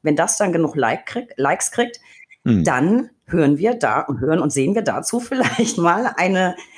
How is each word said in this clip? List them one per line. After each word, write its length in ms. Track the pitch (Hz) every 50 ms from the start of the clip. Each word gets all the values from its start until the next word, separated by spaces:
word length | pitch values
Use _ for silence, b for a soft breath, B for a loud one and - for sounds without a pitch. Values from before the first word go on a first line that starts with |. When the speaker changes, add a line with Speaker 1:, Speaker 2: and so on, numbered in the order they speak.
| -
Speaker 1:
Wenn 140 | 156 147
das 220 | 147 165 196 - -
dann 140 | 214 190 165
genug 240 | 165 165 156 -
Like 300 | 151 127 113 113 - -
krieg-, 280 | - - 240 - - -
Likes 340 | - 135 139 156 - - -
kriegt, 300 | - - 240 240 - - B B B B B B B B -
Speaker 2:
Hm. 180 | - 117 95 80
Speaker 1:
dann 460 | - 143 123 139 175 214 247 254 - _ _ _
hören 320 | - 165 170 156 139 147 143
wir 160 | 175 226 247
da 260 | 233 - 120 107 135
und 200 | - - 139 113
hören 200 | 123 143 160 175
und 120 | - 151 143
sehen 220 | 139 131 151 202
wir 80 | 226 202
dazu 380 | 147 - - 147 - - 240
<laughs> 0 |
vielleicht 580 | 240 - 277 254 233 - - - 233 226 - -
mal 340 | 170 170 170 202 240 - -
eine, 400 | - 175 185 196 185 185 180 180 B B B B